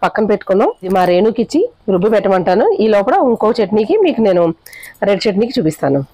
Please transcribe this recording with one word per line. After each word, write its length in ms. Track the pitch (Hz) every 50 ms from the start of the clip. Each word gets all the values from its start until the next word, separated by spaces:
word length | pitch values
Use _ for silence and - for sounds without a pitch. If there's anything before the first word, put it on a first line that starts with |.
| 202
పక్కన 220 | 180 - 208 214
పెట్టుకుందాం. 480 | 202 208 196 - - 190 202 240 - - _ 185
ఇది 100 | 185 190
మా 120 | 185 180
రేణుకి 360 | 180 175 180 208 226 - 247
ఇచ్చి 280 | 220 - - 320 453 - - _ _ 220
రుబ్బి 200 | 190 175 190 214
పెట్టమంటాను. 580 | 220 202 190 196 190 - 170 190 185 208 294 453 392 - 214
ఈ 40 |
లోపల 260 | 220 214 202 190 247 330
ఇంకో 400 | 392 311 247 226 - - 214 240 - 208
చట్నీకి 340 | 180 214 214 220 - 381
మీకు 240 | 440 381 320 254 226
నేను 320 | 220 196 180 180 175 165 165 - - - - - - - - - -
రెడ్ 180 | 196 202 190 - 220
చట్నీకి 300 | 185 196 233 240 269 254
చూపిస్తాను. 460 | 165 156 156 - 160 135 139 139 139 -